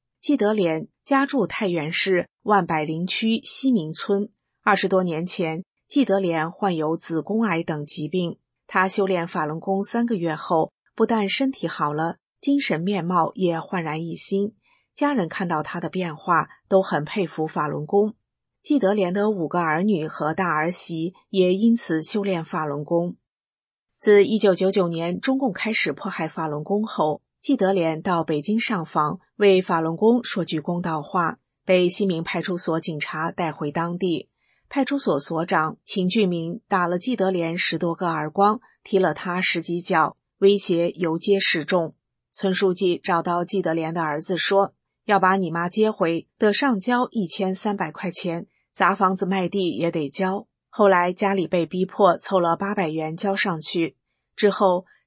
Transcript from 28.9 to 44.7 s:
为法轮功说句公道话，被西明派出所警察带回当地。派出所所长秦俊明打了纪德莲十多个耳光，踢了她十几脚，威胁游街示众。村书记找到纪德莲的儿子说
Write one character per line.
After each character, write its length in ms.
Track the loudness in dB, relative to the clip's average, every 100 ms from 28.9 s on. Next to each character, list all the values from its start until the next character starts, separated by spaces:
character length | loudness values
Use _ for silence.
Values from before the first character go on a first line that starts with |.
| -2 -2 -4 _ 2
为 260 | 4 4
法 180 | 4 0
轮 160 | 0 2
功 260 | 4 4
说 220 | 0 -4
句 160 | -4 -4
公 220 | -4 -4
道 200 | -4 -4
话， 360 | -2 -2 -2 -4 _ _
被 240 | 2 4 4
西 160 | 2
明 180 | 0 0
派 200 | -2 -4
出 140 | -4 -4
所 220 | -2 -2
警 220 | -4 -6
察 320 | -6 -4 -4
带 180 | -2 -4
回 220 | -4 -4
当 260 | -2 -4 -2
地。 300 | -2 -2 -6 _ _ _ _
派 160 | -2
出 140 | 0 0
所 200 | 0 0
所 280 | -2 -4 0
长 320 | 0 0 -4
秦 260 | -6 -2 0
俊 200 | 2 2
明 320 | 0 -4 -8 -2
打 180 | 0 0
了 100 | -2
纪 200 | -2 0
德 140 | 0
莲 280 | 0 -2 -2
十 180 | -2 -2
多 180 | -2
个 140 | -2 -2
耳 220 | -2 -4
光， 300 | 2 2 2 -6 _
踢 160 | -2 2
了 120 | 2
她 280 | 0 -4 -2
十 200 | -2 -2
几 200 | -4 -4
脚， 360 | 0 2 2 -2 _ _
威 180 | 4 4
胁 340 | 2 0 0
游 280 | -2 -2 0
街 220 | 2 2
示 240 | 2 0
众。 320 | 0 0 0 -8 _ _ _
村 220 | -4 -2
书 180 | 2 0
记 240 | 2 0 0
找 240 | 0 0
到 240 | 0 -2
纪 160 | -2 -2
德 140 | 0
莲 180 | 0 -2
的 80 | -2
儿 200 | -2 -4
子 160 | -4 -2
说 380 | 2 2 2